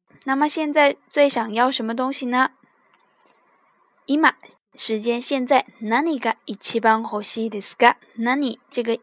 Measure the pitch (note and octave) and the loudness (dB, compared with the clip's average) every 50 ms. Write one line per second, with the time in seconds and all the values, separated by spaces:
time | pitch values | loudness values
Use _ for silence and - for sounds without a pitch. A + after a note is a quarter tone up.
0 | _ _ _ _ - C4+ C4+ C#4 D4+ D4+ - D#4+ D#4 D4 C#4+ D4+ C#4+ C#4 C#4+ - | _ _ _ _ -4 -2 0 0 0 0 -2 -2 -4 0 2 4 4 2 2 -2
1 | _ _ - D4 C#4+ C#4 - B3 A3+ A3 G#3+ A#3 B3 C4+ C4 - A3+ A3 A#3 B3+ | _ _ 2 2 4 4 2 0 -4 -2 0 0 0 0 0 -2 -4 -4 -4 -4
2 | B3+ C4+ C#4 - C4+ A#3+ B3 B3+ C4 C4 _ _ _ _ _ _ _ _ _ _ | -4 -4 -4 -6 -4 -2 0 0 0 0 _ _ _ _ _ _ _ _ _ _
3 | _ _ _ _ _ _ _ _ _ _ _ _ _ _ _ _ _ _ _ _ | _ _ _ _ _ _ _ _ _ _ _ _ _ _ _ _ _ _ _ _
4 | _ - C#4 D#4 D#4+ - - _ - - - _ _ _ _ - - A3+ A3 G#3+ | _ -4 0 2 2 2 2 _ -8 -20 -20 _ _ _ _ -4 -2 -2 -2 -2
5 | G#3+ A#3+ A#3 A#3+ B3+ - C#4 C4 B3+ B3+ C#4 - - - - - A3+ G#3+ A3+ C4 | -2 -2 -2 -2 -2 -2 -2 0 2 2 2 2 2 -2 -8 -10 -4 -2 0 0
6 | D#4 E4+ D4+ A#3 - A3+ - _ - - G3+ - - - - A3+ A3+ A3 A3 A3+ | 0 0 -2 -2 -2 -4 -4 _ -8 -14 -10 -6 -4 -2 -2 2 2 2 2 2
7 | A#3 - G#3 G#3 G#3 - - A3+ A3 A3 G#3+ G3+ - - - - A#3 A#3+ - _ | 0 -6 -8 -6 -6 -6 -6 -4 -6 -6 -6 -6 -6 -6 0 4 4 4 4 _
8 | _ _ - A3+ A3+ A#3+ C4 D4 C#4+ A#3+ - - _ _ - B3 A3+ A#3 A3+ - | _ _ -10 -6 -2 -2 -2 -2 -2 -4 -6 -8 _ _ -6 -6 -4 -4 -4 -6